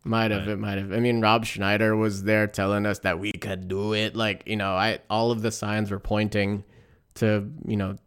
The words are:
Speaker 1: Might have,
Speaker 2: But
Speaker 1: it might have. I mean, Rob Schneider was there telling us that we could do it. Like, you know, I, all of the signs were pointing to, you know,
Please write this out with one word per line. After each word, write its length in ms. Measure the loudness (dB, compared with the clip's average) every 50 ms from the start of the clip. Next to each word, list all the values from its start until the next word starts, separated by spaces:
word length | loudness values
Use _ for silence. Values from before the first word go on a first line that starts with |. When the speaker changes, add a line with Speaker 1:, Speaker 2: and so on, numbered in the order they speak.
| -4
Speaker 1:
Might 260 | -2 0 2 2 2
have, 140 | 2 0 -2
Speaker 2:
But 60 | -2
Speaker 1:
it 40 | -4 -4
might 180 | -4 -4 -4 -4
have. 160 | -4 -2 -2
I 60 | 0
mean, 180 | 2 2 2 4
Rob 240 | 4 4 4 4 2
Schneider 480 | -2 -4 -2 0 2 2 4 4 2 2
was 280 | 2 2 0 0 -2 0
there 240 | 2 4 4 4 2
telling 380 | 0 -2 0 0 2 0 0
us 140 | 0 -2 -2
that 200 | 0 -2 -2 0
we 140 | -2 -6 -6
could 340 | -6 -6 -6 -6 -6 -6 -4
do 260 | -4 -2 -2 0 0
it. 220 | 0 0 -2 0
Like, 280 | 0 0 0 0 -4 -4
you 100 | -4 -4
know, 160 | -2 0 0
I, 280 | 0 2 2 0 0 -2 -4 -2
all 220 | 0 2 2 2
of 100 | 2 2
the 100 | 0 -2
signs 400 | -4 -2 -4 -2 0 0 0 0
were 80 | -2 -4
pointing 640 | -2 -2 0 0 0 0 0 0 0 0 -2 -4 -6 _ -20 -20 -20 _ -20 _ _ _ _
to, 340 | 0 2 2 2 2 0 -4 -10 -10 -6 -4
you 80 | -2
know, 220 | -2 -2 -2 -6 -8 _